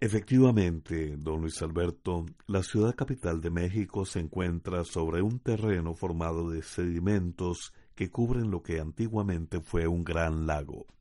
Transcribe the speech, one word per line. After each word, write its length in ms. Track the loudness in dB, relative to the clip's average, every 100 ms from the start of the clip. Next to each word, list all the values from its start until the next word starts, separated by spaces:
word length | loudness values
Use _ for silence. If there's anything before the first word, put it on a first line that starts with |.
Efectivamente, 1120 | 0 0 4 8 8 8 4 2 -2 -4 -4 -4
don 260 | -4 -2
Luis 200 | -2 -4
Alberto, 640 | -4 -2 -2 -2 -4 -4 -4 -10 -2
la 140 | -2
ciudad 320 | 0 2 2
capital 460 | 2 -4 -4 -2 -2
de 120 | -2
México 520 | 0 0 -2 -2 -4
se 160 | -4 -4
encuentra 640 | -4 -2 -2 -2 -4 -4
sobre 380 | -2 -2 0 2
un 180 | 0 0
terreno 540 | -2 0 2 0 -2
formado 560 | -4 -4 -2 -2 -2 -4
de 120 | -6
sedimentos 1120 | -8 -4 -2 0 2 2 0 -4 -4 -4 -10 -18 -14
que 160 | -6 -4
cubren 400 | 0 2 2 0
lo 140 | -2
que 160 | -4 -4
antiguamente 800 | -4 -4 -2 0 0 0 -2 -6
fue 260 | -2 0 2
un 180 | 0
gran 440 | 0 0 2 0 0
lago. 400 | -2 -4 -12 -16 -20